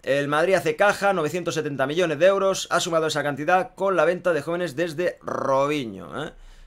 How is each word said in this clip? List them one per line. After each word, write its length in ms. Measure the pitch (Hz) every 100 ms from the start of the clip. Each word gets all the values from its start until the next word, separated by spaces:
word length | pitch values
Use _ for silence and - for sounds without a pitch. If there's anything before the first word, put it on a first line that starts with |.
El 260 | - 139 143
Madrid 260 | 147 175
hace 220 | 196 160 156
caja, 360 | 202 190 202
novecientos 420 | 190 151 180 165
setenta 320 | 160 147 135 135
millones 320 | 156 175 143
de 80 | 180
euros, 420 | 196 190 185 -
ha 100 | 170
sumado 260 | 180 165 160
esa 160 | 147
cantidad 520 | 143 139 151 185 180
con 220 | - 190 180
la 80 |
venta 280 | 156 180 180
de 100 | 156
jóvenes 340 | 139 175 175 127
desde 420 | 170 147 180 -
Robinho, 1040 | - 120 - 135 139 151 117 95 87 87 151
¿eh? 60 | - - -